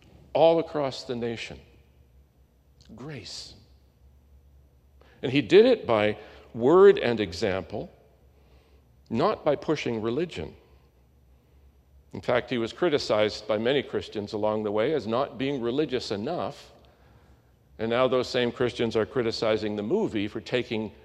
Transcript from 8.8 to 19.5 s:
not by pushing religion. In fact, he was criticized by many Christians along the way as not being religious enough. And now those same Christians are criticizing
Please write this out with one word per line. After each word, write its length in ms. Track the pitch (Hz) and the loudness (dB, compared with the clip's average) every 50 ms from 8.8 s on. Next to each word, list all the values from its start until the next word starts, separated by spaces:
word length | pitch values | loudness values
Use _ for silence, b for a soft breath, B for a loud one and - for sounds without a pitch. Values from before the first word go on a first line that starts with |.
| _ _ _ _ _ _ | _ _ _ _ _ _
not 340 | 113 117 160 208 - - - | -2 0 0 0 0 0 0
by 120 | 156 139 | -2 -2
pushing 460 | 139 - - 156 - - 123 117 110 | 0 -2 -4 -4 -2 -2 -4 -4 -4
religion. 520 | 104 117 120 147 180 - - 90 76 67 - - _ _ - _ _ _ _ _ _ _ _ _ _ _ - _ _ _ _ - _ - _ _ _ _ _ - _ _ - | -4 -4 -2 -4 -6 -6 -8 -10 -10 -12 -14 -18 _ _ -20 _ _ _ _ _ _ _ _ _ _ _ -20 _ _ _ _ -20 _ -20 _ _ _ _ _ -20 _ _ -14
In 80 | 101 | -8
fact, 280 | - - 123 120 - - | -2 0 0 0 0 -2
he 80 | 131 | -4
was 160 | 117 113 110 - | -4 -4 -4 -4
criticized 760 | - 175 175 147 135 - - 117 107 107 104 - - - | -2 0 0 0 0 0 0 2 2 2 0 0 -6 -4
by 100 | - 110 | -2 -2
many 260 | 107 113 123 147 139 - | 0 2 0 0 0 -2
Christians 500 | - - 107 95 - - 110 101 101 - | -2 -6 -6 -6 -6 -8 -8 -8 -6 -4
along 300 | 104 104 107 107 110 107 | -2 -2 0 -2 -2 -2
the 80 | 104 | -2
way 220 | 104 107 113 143 160 | -2 0 0 0 -2
as 120 | 139 95 | -2 -2
not 320 | 113 113 123 139 - - | -2 -2 -2 -2 -4 -4
being 240 | 107 131 139 147 131 | -6 -4 -4 -2 -2
religious 480 | 113 117 123 143 156 131 127 117 - - | -4 -2 -2 -2 -2 -2 -4 -6 -4 -6
enough. 600 | 110 98 107 143 175 147 101 113 - - - - - - b b b b b b b b b b b b b b b b b _ - | -6 -6 -6 -6 -6 -6 -6 -8 -10 -12 -20 -20 -20 -20 b b b b b b b b b b b b b b b b b _ -10
And 140 | - 107 113 | -6 -4 -2
now 160 | 117 123 131 | 2 2 2
those 200 | 127 127 127 120 | 2 2 0 0
same 240 | - - 127 123 120 | 0 0 0 0 0
Christians 440 | 113 - 123 120 - - 123 113 110 | 0 0 -2 -2 0 -2 -2 0 0
are 100 | 113 107 | 0 -2
criticizing 680 | - - 131 117 113 107 - 117 110 | 0 -2 -2 -2 -2 -2 -2 0 0